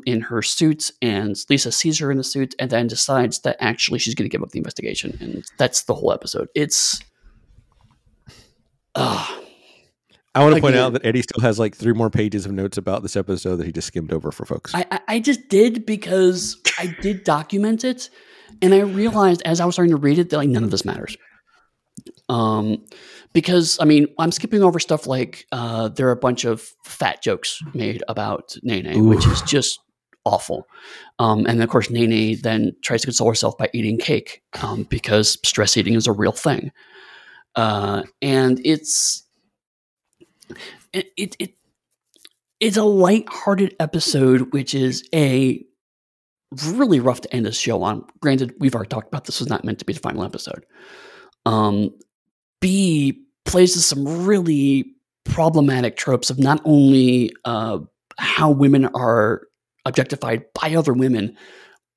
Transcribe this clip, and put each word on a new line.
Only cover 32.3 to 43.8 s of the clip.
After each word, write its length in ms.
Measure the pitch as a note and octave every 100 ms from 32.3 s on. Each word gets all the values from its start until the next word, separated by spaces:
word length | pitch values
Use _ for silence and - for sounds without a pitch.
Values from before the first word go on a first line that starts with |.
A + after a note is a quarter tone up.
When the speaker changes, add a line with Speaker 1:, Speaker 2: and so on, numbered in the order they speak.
| G#2+
Speaker 1:
then 340 | A2+ A2 A2 -
tries 180 | - A#2
to 60 | C3
console 220 | A#2 A#2
herself 280 | A2 A2 -
by 120 | A2
eating 240 | A#2+ A2 A2+
cake, 440 | - - - - _ -
um, 220 | G#2+ G#2+
because 540 | - - - G#2+ G#2+ -
stress 320 | - - G2+ A2+
eating 200 | F#2 A2+
is 120 | A2+
a 40 |
real 200 | G2+ G2+
thing. 400 | - - B2 - - _ - - - - - _ G#2+
Uh, 480 | A2 G#2 G2+ G2+ - -
and 400 | C#3 C3 C3 B2
it's, 600 | D3+ D#3 - - - - - _ _ _ _ _ _ _ _ _ _ _ - - - - _
it, 180 | F#3+ - -
it, 180 | G3 -
it, 140 | F#3+ _ _ _ _ _ _ _ - _ _ -
it's 180 | A3 G#3
a 60 |
lighthearted 920 | G#3+ G3 F3+ A3 - - - G3 G3
episode, 760 | -